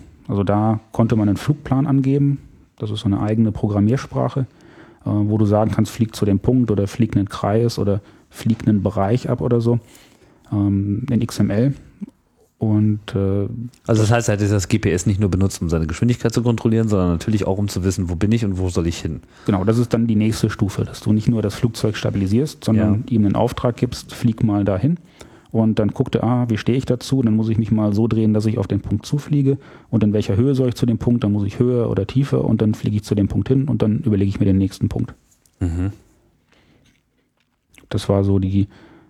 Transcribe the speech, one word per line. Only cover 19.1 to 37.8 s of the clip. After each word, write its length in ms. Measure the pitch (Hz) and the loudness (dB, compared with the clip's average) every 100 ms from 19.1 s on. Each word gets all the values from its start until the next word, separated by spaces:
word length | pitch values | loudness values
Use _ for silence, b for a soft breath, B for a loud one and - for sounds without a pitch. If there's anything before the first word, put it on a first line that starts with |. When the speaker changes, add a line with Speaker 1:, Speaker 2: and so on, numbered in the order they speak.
| 69 - B B | -8 -12 B B
Speaker 1:
Genau, 180 | 98 | 0
das 140 | 95 113 | 2 2
ist 160 | 120 | 2
dann 140 | 117 117 | 0 2
die 80 | 107 | 2
nächste 340 | 107 110 110 | 0 0 -2
Stufe, 360 | - 98 - 104 | 0 -2 -2 -6
dass 160 | - | -4
du 120 | - | 0
nicht 140 | 107 107 | 0 2
nur 160 | 113 | 0
das 100 | 104 | -2
Flugzeug 420 | - 117 - 110 101 | -2 -2 0 -4 -2
stabilisierst, 680 | 117 101 95 110 151 - | -2 -2 0 0 0 -4
sondern 400 | - 107 107 104 - | 0 2 2 0 0
Speaker 2:
Ja. 80 | 113 | 0
Speaker 1:
ihm 100 | 101 | 2
einen 100 | - | 2
Auftrag 420 | 117 - 127 120 | 0 0 -2 -2
gibst, 340 | 135 - - | -4 -4 -14
flieg 320 | - 120 110 | -4 -2 0
mal 220 | 117 104 101 | 0 2 0
dahin. 320 | 92 139 175 B B B B B | 0 0 -2 B B B B B
Und 280 | 113 110 107 | 0 2 2
dann 100 | 104 | 0
guckt 240 | - 131 - | 0 -2 0
er, 80 | 117 | 0
ah, 200 | 123 120 | 0 0
wie 80 | 107 | -2
stehe 200 | - 127 | 0 0
ich 80 | - | 0
dazu? 360 | 123 - 135 | -2 -2 0
Dann 120 | 120 107 | 2 2
muss 100 | 110 | 0
ich 100 | 107 | 0
mich 140 | 107 | 0
mal 220 | 107 107 | 2 2
so 160 | 101 113 | 2 2
drehen, 240 | 110 107 | 2 2
dass 120 | 107 107 | 2 0
ich 120 | 107 | -2
auf 100 | 101 | -2
den 140 | 104 | -2
Punkt 240 | - 104 - | -2 -6 -2
zufliege. 520 | 147 - 143 135 139 B B B | -6 -2 0 2 0 B B B
Und 140 | 113 | 0
in 80 | 107 | 2
welcher 240 | 104 - 101 | 2 0 2
Höhe 180 | 131 | 2
soll 140 | 131 127 | 2 0
ich 60 | 117 | 0
zu 100 | 120 | 0
dem 120 | 110 | 0
Punkt? 260 | - 120 | 2 2
Dann 80 | 107 | 2
muss 140 | 104 101 | 0 0
ich 140 | - | 0
höher 300 | 123 123 117 | 0 2 0
oder 160 | 107 - | 0 -2
tiefer 360 | - 139 131 | 0 0 0
und 180 | - 110 | 0 2
dann 120 | 110 | 2
fliege 240 | 107 113 107 | 0 -2 -4
ich 60 | - | -2
zu 100 | 107 | 0
dem 140 | 101 | 0
Punkt 180 | 107 101 | 0 0
hin 220 | 135 139 | 0 0
und 120 | 113 | 0
dann 180 | 107 107 | 0 0
überlege 280 | - 101 101 | 0 0 0
ich 120 | 98 | 0
mir 60 | 104 | 2
den 120 | 95 | 2
nächsten 320 | 98 - 107 | 0 -2 -4
Punkt. 240 | - 117 - _ _ _ - | -2 -6 -10 _ _ _ -6
Speaker 2:
Mhm. 300 | 90 85 95 104 b b b _ _ b b b b b _ _ _ _ _ _ _ _ | -4 -2 -4 -6 b b b _ _ b b b b b _ _ _ _ _ _ _ _